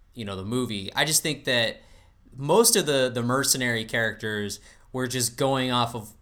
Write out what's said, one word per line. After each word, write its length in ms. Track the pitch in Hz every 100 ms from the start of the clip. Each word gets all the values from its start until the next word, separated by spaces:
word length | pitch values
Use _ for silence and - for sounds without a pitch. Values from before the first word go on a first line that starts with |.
| _
you 120 | - 104
know, 100 | 98
the 80 | 95
movie. 460 | 123 123 104 98
I 120 | - 147
just 180 | 151
think 220 | 165 147 -
that 360 | 123 110 - - - - _ - 123
most 400 | 143 185 233 214
of 100 | 151
the, 240 | 139 127
the 100 | 117
mercenary 600 | 120 131 139 139 123 117 110
characters 760 | 120 113 104 110 107 104 98 - - -
were 160 | 127 127
just 300 | 127 117 -
going 320 | 139 135 127
off 220 | 123 117
of 200 | 117 104 -